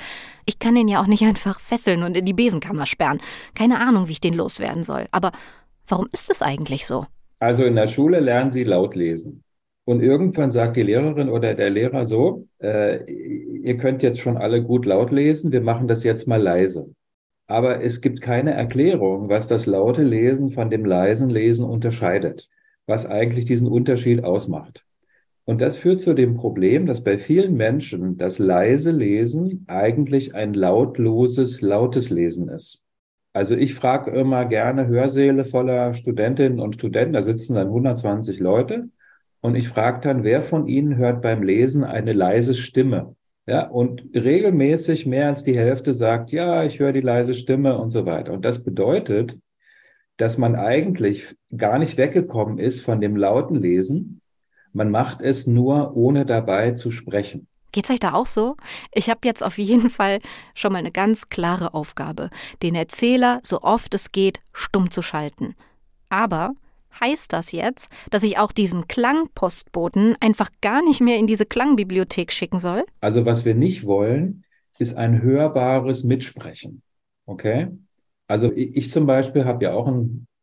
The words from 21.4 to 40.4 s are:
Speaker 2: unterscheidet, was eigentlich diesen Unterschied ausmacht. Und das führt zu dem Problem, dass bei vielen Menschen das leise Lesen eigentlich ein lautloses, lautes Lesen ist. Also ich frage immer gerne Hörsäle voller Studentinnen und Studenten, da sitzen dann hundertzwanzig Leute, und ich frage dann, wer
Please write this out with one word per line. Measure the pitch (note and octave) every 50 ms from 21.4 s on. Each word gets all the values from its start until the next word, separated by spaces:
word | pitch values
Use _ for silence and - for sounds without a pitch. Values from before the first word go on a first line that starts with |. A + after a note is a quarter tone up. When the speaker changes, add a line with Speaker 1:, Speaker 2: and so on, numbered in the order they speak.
| A2 A#2 A#2 A2+ A#2+
Speaker 2:
unterscheidet, | - A#2 A2+ A#2 A#2+ A#2 - A2 F2+ F2+ G2 F#2 D#2 - - - _ _ _ _ _ _ _ _
was | - G#2+ A2+ A2 -
eigentlich | G#2 G#2 A2+ A#2+ A#2 B2 A#2+
diesen | A#2+ B2 A#2+ B2 A#2+
Unterschied | - A#2+ B2 C3+ B2+ A#2+ A#2+ A#2+ A#2+ A#2 -
ausmacht. | F2+ F2+ G2+ F#2 - E2 D2 - - - - _ _ _ _ _ _ _ _ _ _ _ _ _
Und | - A#2 A#2
das | B2+ C#3+ -
führt | - - F3 F#3 F#3
zu | F#3 F3+ D3+
dem | C3+ B2+ A#2+ A#2
Problem, | A#2 - A2 F2+ F#2+ F#2 F#2+ A#2+ D#3+ F#3+
dass | D#3+ B2 A#2 -
bei | G#2 G2 G2+
vielen | - - D3+ F3+ G3 F#3+ F3 A#2+
Menschen | A2 A2 B2+ D3 - - - F2 F2+ F#2 F2+ F2+
das | F2 F#2 F#2 -
leise | G#2 F#2 F2+ F2 F2+ A2 C3 D3 D#3 E3
Lesen | E3 D3 A2 G2+ G2+ G#2+ A#2 A#2+ C#3 D#3 F3 F#3+ F#3+ F#3 - -
eigentlich | F3 F#2+ G#2 A2 A#2 C#3+ D3 C3 C#3 C3+ C3 - -
ein | G2 G#2+ G#2 G2+
lautloses, | G2+ F#2+ F2+ F#2+ A2 C3+ B2 - - A#2 A2+ A2 A2+ B2 B2 A#2+ C3+ C3 A#2+ - -
lautes | - G2 G2+ G#2 A#2+ B2 A#2+ C3 A#2 -
Lesen | F#2 E2+ E2+ E2+ E2+ F2 F2 -
ist. | - - - - - - _ _ _ _ _ _ _ _ _ _ -
Also | G2+ G2+ G2 A#2+
ich | - C#3 C3 -
frage | - - B2+ C3 C3+ C3 -
immer | A2 B2+ C3+ C3+ C3 B2 B2
gerne | A#2 A2+ G#2+ A2 B2 C3 C3+ C3
Hörsäle | A#2+ A#2+ A#2+ C3 C3+ C3 C#3 C#3 C#3 C3+ C3+ C3+
voller | B2+ - B2+ B2+ B2+ B2+ B2 B2 B2 A#2+
Studentinnen | - - B2 A2+ - G#2 A#2 B2+ C3 C#3 C3 B2+ A#2
und | G2+ G#2 G#2+
Studenten, | - - G#2+ F#2 G#2+ B2 E3 D#3
da | A#2 F#2+
sitzen | G#2+ A2+ A2+ - - B2+
dann | G#2 F#2+ G2
hundertzwanzig | G#2+ A#2+ C3 C3+ A#2+ A#2 - G#2+ G2+ A2 A2+ G#2+ F#2 G2
Leute, | F#2 F2+ G2+ A#2 B2+ - G#3+ A#3+ A#3+ A#3 - _ _ _ _ _ _ _ _ _
und | - A#2+ A#2+
ich | B2 A#2 -
frage | - A2 A2 A#2+ A#2+ -
dann, | - D3 C3+ B2 G#2
wer | G#2+ A#2 D3